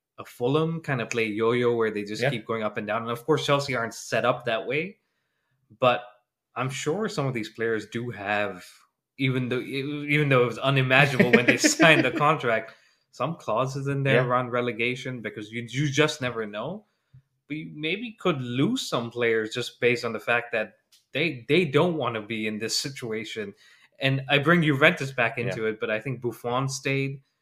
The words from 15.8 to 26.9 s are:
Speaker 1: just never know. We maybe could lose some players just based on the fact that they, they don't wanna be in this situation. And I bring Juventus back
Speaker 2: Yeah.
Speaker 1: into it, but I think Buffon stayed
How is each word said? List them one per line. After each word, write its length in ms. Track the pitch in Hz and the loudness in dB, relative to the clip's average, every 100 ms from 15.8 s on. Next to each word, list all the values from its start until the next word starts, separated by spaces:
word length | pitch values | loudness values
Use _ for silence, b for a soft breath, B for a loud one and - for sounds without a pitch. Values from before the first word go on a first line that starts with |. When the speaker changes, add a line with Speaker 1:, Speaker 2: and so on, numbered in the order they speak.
| 147 | 0
Speaker 1:
just 300 | 135 151 - | 2 2 0
never 240 | 123 113 104 | -4 -4 -6
know. 380 | 104 139 208 - _ _ 131 _ _ - | -6 -8 -10 -14 _ _ -20 _ _ -12
We 240 | 151 165 | -10 -10
maybe 420 | 151 160 202 240 - | -8 -6 -4 -8 -4
could 220 | 180 139 | -2 0
lose 460 | 120 127 180 254 - | -2 0 0 0 -2
some 220 | 135 117 | -4 -4
players 420 | 120 117 113 107 | -2 0 2 -2
just 260 | 127 - - | -6 -8 0
based 240 | 123 120 | 2 2
on 80 | 117 | -2
the 80 | 110 | -4
fact 320 | - 120 - | 0 0 0
that 220 | 113 104 _ _ _ _ | -4 -4 _ _ _ _
they, 320 | 131 165 127 110 | -4 -2 -4 2
they 160 | 170 156 | 2 4
don't 300 | 143 175 160 | 4 2 2
wanna 240 | 120 110 | -2 -4
be 240 | 104 110 107 | -6 -4 -4
in 120 | 107 | -4
this 200 | 110 - | -4 -4
situation. 760 | 143 135 117 110 107 113 101 b b b b - | -4 -8 -6 -6 -6 -8 -10 b b b b -2
And 220 | 135 135 139 | 0 0 2
I 100 | 143 | 2
bring 240 | 147 175 | 4 4
Juventus 500 | 151 135 160 175 139 | 4 6 4 4 -2
back 240 | 127 113 - | -2 -2 0
Speaker 2:
Yeah. 60 | 117 | -4
Speaker 1:
into 180 | 101 110 | -2 -4
it, 120 | 107 | -2
but 100 | 113 | -2
I 100 | 107 | -2
think 200 | 139 117 | -4 -6
Buffon 460 | 117 107 120 123 135 | -6 -6 -4 -2 -2
stayed 520 | - 139 | -4 -2